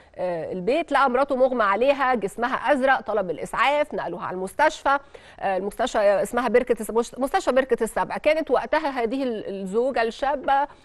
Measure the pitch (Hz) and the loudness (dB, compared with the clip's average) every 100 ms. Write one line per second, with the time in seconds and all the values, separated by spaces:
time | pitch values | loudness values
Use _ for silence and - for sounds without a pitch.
0 | - - 180 170 147 185 180 302 330 277 | -20 -8 -6 -4 -6 -4 0 0 0 2
1 | 269 247 277 262 262 254 202 202 269 277 | 2 2 0 2 2 4 2 4 2 2
2 | 254 247 190 - 240 233 240 285 269 262 | 2 0 -2 -4 -2 0 2 4 4 2
3 | - 208 185 156 190 190 247 294 294 190 | 2 -2 -2 -4 -6 0 2 2 0 -4
4 | 139 - 151 185 185 - 311 - 285 277 | -6 -6 -6 -6 -6 2 2 2 0 0
5 | - - - - 196 190 202 - 240 233 | -2 -20 -20 -6 -2 -2 -2 -4 -2 2
6 | 202 196 202 233 247 240 247 240 214 220 | 4 4 2 -2 2 2 2 -2 -2 -2
7 | 233 - 269 381 330 254 262 233 220 - | -4 -4 -2 0 2 0 2 0 0 -2
8 | 185 180 294 311 311 247 233 302 311 262 | -4 -2 0 0 0 0 0 -2 -2 -2
9 | 233 269 262 220 - 196 190 208 254 247 | -2 -2 -4 -4 -6 -8 -4 0 0 0
10 | 226 - 269 285 285 277 285 - | -2 -2 -2 -2 0 0 0 -6